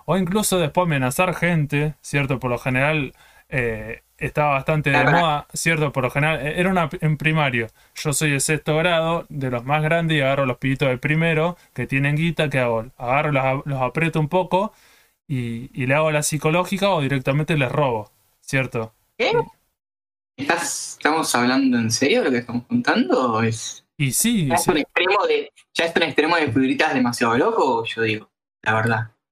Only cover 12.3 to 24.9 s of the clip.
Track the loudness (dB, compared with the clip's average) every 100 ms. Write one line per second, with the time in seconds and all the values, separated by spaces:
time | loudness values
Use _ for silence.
12.3 | -2 -2 0 0 -2 -4 -8 -2 0 2
13.3 | 0 0 -2 -4 -4 -4 -2 -2 0 0
14.3 | 0 2 0 0 -6 -20 _ _ _ -8
15.3 | -6 -4 -8 -10 -4 0 2 2 0 -2
16.3 | -2 0 0 0 0 0 2 0 -2 0
17.3 | 0 0 0 0 0 0 0 -6 _ _
18.3 | _ -4 -2 -2 -4 -8 _ _ -4 0
19.3 | 0 -2 -8 _ _ _ _ _ _ _
20.3 | -8 -2 -2 -2 -8 -10 -4 0 0 0
21.3 | 2 2 2 2 2 2 0 2 2 2
22.3 | 0 -2 -6 -2 -2 2 2 2 2 2
23.3 | 0 0 -2 -8 -14 _ -4 -2 0 0
24.3 | 2 2 0 2 0 0